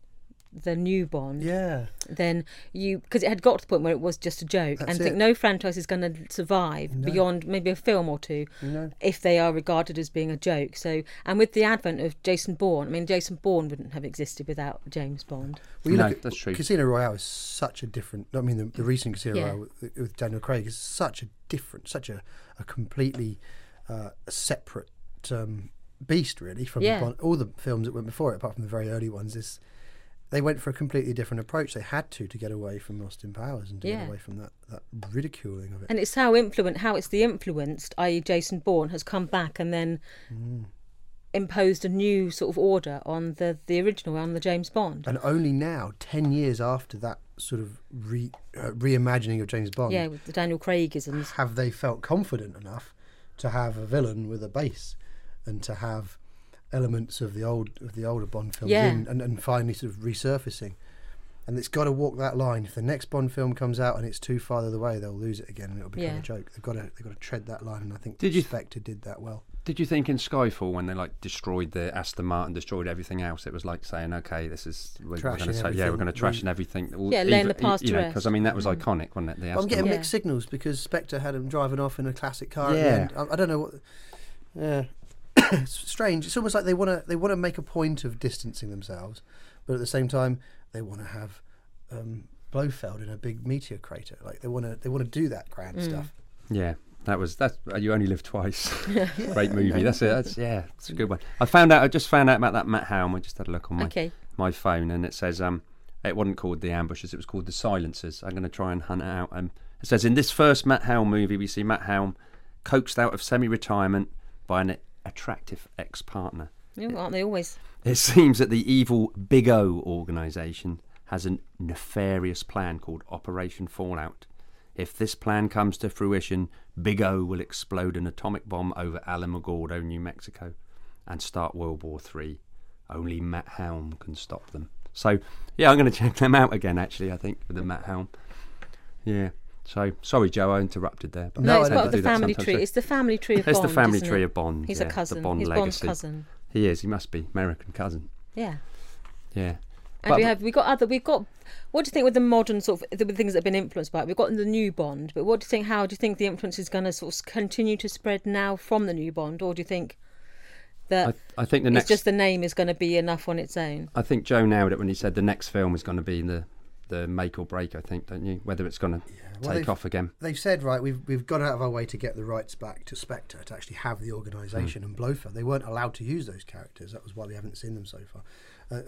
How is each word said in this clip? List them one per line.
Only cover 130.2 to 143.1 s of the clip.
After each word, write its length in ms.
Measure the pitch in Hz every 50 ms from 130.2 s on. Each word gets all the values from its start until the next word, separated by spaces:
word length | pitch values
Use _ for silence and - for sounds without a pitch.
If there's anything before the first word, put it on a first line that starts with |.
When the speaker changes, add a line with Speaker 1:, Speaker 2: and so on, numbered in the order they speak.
| - - - - 87 85 80 - - - - - - - - - -
Speaker 3:
and 140 | - 87 78
start 340 | - - - 90 82 - -
World 280 | 85 85 82 78 78
War 160 | 80 80 76 73
Three. 420 | - - - 80 76 78 76 - - - - - - - - - - -
Only 320 | - 82 85 85 85 85
Matt 280 | 85 87 85 85 - -
Helm 460 | - - 90 85 82 80 78 78 78 -
can 160 | - 82 76
stop 360 | - - - 82 - - -
them. 180 | - 76 80 - - - - -
So, 260 | - - - 107 104 98 - - - - - - - -
yeah, 120 | 160 139
I'm 60 | 143
gonna 140 | 143 139 123
<laughs> 120 | - -
check 140 | 117 120 -
them 180 | - 135 131 127
out 200 | - - - -
again, 240 | 98 101 92 87 87
actually, 340 | 92 - - - 101 95
I 60 | 90 90
think, 220 | - 101 98 - -
with 100 | - - 92
the 40 |
Matt 220 | 90 90 90 - -
Helm. 240 | - 95 92 95 - - - - - - - - - - - - - - - - - - - -
Yeah. 260 | 107 104 101 95 92 - - - - - - -
So, 280 | - - 101 101 98 92 -
sorry, 300 | - - 143 127 104 87
Joe, 220 | - 107 95 98
I 80 | 98 101
interrupted 500 | 98 92 - 92 90 - - - - 78
there. 200 | - 87 87 90 -
But 80 | - 127
Speaker 1:
No, 100 | 131 -
Speaker 2:
No, 60 | -
Speaker 1:
it's 80 | 147 143
Speaker 2:
I 40 | -
Speaker 1:
part 40 | -
Speaker 2:
don't 80 | -
Speaker 1:
of 40 | -
the 60 | - 202
Speaker 3:
do 40 |
that 60 | 185 -
Speaker 1:
family 240 | - 226 220 202 208
Speaker 3:
sometimes, 100 | 208 190
Speaker 1:
tree. 100 | 208 185
Speaker 3:
so 60 | -
Speaker 1:
It's 100 | 196 -
the 100 | - 247
family 360 | 240 - 285 269 254 233